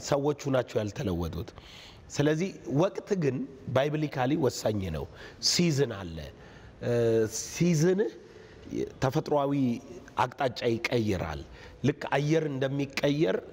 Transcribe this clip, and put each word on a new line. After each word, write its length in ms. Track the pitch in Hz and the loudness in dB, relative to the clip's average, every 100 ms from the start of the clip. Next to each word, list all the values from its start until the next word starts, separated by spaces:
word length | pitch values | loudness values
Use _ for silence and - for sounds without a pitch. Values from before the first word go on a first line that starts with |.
ሰዎቹ 380 | - 143 143 147 135 | 0 2 2 -2 0
ናቸው 260 | 131 120 117 | 0 2 0
ያልተለወጡት። 760 | 104 - 110 85 82 80 - - - - - - - | -2 -4 -2 -2 -2 -4 -8 -12 -20 -20 -20 -20 -12
ስለዚህ 400 | - 147 156 190 - - 135 | 0 2 2 0 -4 -2 2
ወቅት 340 | 190 - - 196 | 2 0 -4 0
ግን 180 | 143 131 269 - - | 0 0 -6 -10 -2
ባይብሊካሊ 640 | 123 147 147 151 135 127 165 | 2 2 0 -2 0 0 2
ወሳኝ 440 | 131 - 117 107 92 | 0 0 -2 0 -2
ነው። 140 | 78 65 - - - - | -4 -8 -12 -18 -4 0
ሲዝን 460 | - 175 139 131 | 4 4 4 0
አለ። 240 | 101 92 78 71 - - - - - | -2 -8 -10 -12 -14 -20 -20 -20 -8
እ፣ 100 | 123 120 117 113 110 - | -2 2 4 4 2 -2
ሲዝንህ 680 | - - 170 160 170 190 226 - - - - - - 57 - - | -8 0 4 6 4 4 0 -4 -20 -20 -20 -18 -8 -6 -6 -2
ተፈጥሯዊ 580 | 131 156 - 147 139 143 127 117 - - - - | 0 0 0 2 2 2 2 0 -6 -16 -10 -2
አቅጣጫ 420 | 127 - 135 - 123 | -2 0 -2 0 0
ይቀይራል። 720 | 113 - 123 107 90 82 73 - - - - | 0 0 0 2 0 -2 -6 -10 -16 -20 -2
ልክ 180 | - 147 - | 0 0 0
አየር 340 | 139 147 156 156 | 0 2 2 2
እንደሚቀየር 880 | 135 135 139 139 - 147 143 175 202 - | -2 -2 0 -2 0 2 4 2 2 -2